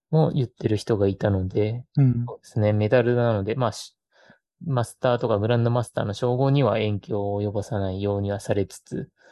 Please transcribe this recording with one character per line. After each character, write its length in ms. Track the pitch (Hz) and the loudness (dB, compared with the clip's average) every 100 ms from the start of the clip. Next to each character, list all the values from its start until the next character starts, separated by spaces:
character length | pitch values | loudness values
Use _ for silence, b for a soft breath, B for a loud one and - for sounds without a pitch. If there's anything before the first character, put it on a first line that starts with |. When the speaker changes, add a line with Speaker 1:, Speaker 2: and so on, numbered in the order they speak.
| - | -2
Speaker 1:
も 220 | 156 151 | 2 2
言 140 | 160 120 | 0 -4
っ 20 | |
て 200 | - 107 | -2 -2
る 100 | 107 | -2
人 200 | - 104 | 0 0
が 100 | 98 | 0
い 80 | 95 | 2
た 140 | 107 | 0
の 180 | 95 92 | 0 0
で、 380 | 107 107 120 - 143 | -2 -2 -4 -4 2
Speaker 2:
う 60 | |
ん。 240 | 131 120 120 | 4 2 -2
Speaker 1:
そ 80 | - | -8
う 20 | |
で 40 | - | -6
す 140 | 110 | 0
ね、 140 | 104 | 2
メ 160 | 104 107 | 2 4
ダ 140 | 127 | 4
ル 120 | 120 120 | 4 2
な 180 | 120 | 2
の 100 | 104 | 0
で、 100 | 98 | -2
ま 140 | 131 117 | -2 -2
あ、 40 | |
し-、 240 | - - _ _ b b b _ - 170 | -4 -14 _ _ b b b _ -12 -4
マ 180 | 127 | -2
ス 140 | 113 - | -2 -2
タ 160 | 131 120 | 0 0
ー 20 | |
と 80 | 120 | 0
か 100 | 101 | 0
グ 100 | 110 | 2
ラ 100 | 120 | 2
ン 40 | |
ド 60 | 117 | 2
マ 140 | 120 | 0
ス 80 | 120 | -2
タ 100 | - | -4
ー 40 | 107 | -4
の 100 | 98 | -2
称 220 | 123 123 | -2 0
号 120 | 135 | 2
に 140 | 139 | 4
は 100 | 120 | 2
影 260 | 110 107 101 | 2 0 -2
響 320 | - 104 101 | -4 -4 -2
を 100 | 101 | -2
及 80 | 104 | -2
ぼ 100 | 104 | -4
さ 160 | - 104 | -4 -4
な 140 | 95 | -4
い 100 | 95 | -2
よ 160 | 101 101 | -2 -2
う 40 | |
に 100 | 101 | -2
は 80 | 101 | -4
さ 160 | - 101 | -2 -2
れ 100 | 95 | -2
つ 140 | - | -8
つ、 320 | - 139 135 _ B | -12 -10 -10 _ B